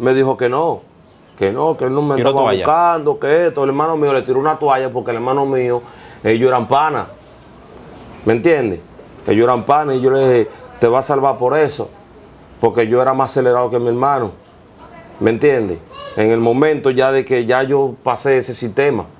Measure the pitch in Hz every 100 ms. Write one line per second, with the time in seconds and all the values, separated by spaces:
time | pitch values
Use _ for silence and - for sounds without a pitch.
0 | 123 131 135 120 123 131 165 104 - _
1 | _ _ _ - 98 120 156 156 131 139
2 | 147 135 135 139 113 98 113 165 170 165
3 | 147 143 143 160 170 147 139 139 156 160
4 | 147 131 123 127 151 156 147 131 131 120
5 | 120 117 123 139 139 131 123 120 - -
6 | - - 107 113 131 123 110 139 156 135
7 | 92 - - - - - - - - -
8 | - - - 117 170 151 113 87 - -
9 | - - - 104 120 120 104 147 151 131
10 | 131 135 131 123 104 - - - 117 127
11 | 131 139 135 117 123 151 143 - 104 -
12 | - - - - - - 117 117 110 123
13 | 131 131 131 139 123 123 123 120 120 120
14 | 139 135 107 - - - - - - -
15 | - - 107 117 147 131 101 82 - -
16 | - - 110 113 117 127 156 147 131 127
17 | 131 135 127 127 113 127 135 139 135 113
18 | 131 117 139 131 120 117 117 98 143 113
19 | 82